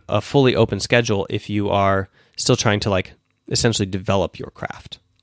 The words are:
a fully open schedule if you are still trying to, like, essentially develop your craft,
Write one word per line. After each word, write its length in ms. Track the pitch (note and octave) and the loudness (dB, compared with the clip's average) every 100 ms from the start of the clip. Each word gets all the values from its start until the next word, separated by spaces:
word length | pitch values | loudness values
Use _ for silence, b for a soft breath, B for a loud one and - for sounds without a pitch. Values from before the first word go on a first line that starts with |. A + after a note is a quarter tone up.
| - | -2
a 140 | G#2 | -4
fully 340 | - C#3+ B2+ | 0 2 4
open 260 | - - G2 | 4 2 0
schedule 460 | - A#2+ A2+ G2 - | 0 0 2 -2 -2
if 180 | G#2 - | -6 -4
you 220 | G#2 G2+ | -4 0
are 400 | G2 G2 G2 G2+ b b - | 2 2 0 -2 b b -4
still 200 | - B2 | 0 2
trying 240 | A2+ G#2+ | 2 0
to, 100 | A2 | 0
like, 240 | F#2+ - - _ _ - | -2 -2 -12 _ _ -6
essentially 380 | B2 A#2+ A2 F#2+ | 0 0 0 -2
develop 520 | F#2+ G2 G2 F2 - | -4 -2 0 -2 -6
your 120 | - | -16
craft, 480 | - - - - - _ _ | -12 -12 -12 -18 -20 _ _